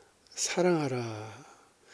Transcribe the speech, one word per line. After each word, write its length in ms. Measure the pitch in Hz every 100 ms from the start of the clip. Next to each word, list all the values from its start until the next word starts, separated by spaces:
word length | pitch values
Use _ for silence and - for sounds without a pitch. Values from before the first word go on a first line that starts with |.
| - _ _
사랑하라." 1120 | - - - 180 170 143 127 117 107 110 107 143 - - _ -